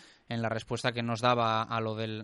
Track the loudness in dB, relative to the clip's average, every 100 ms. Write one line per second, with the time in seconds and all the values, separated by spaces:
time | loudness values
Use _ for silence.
0 | -14 -18 -6 -2 0 -2 -4 -2 -2 -2
1 | -2 2 4 4 4 2 0 -2 -2 -2
2 | -4 -6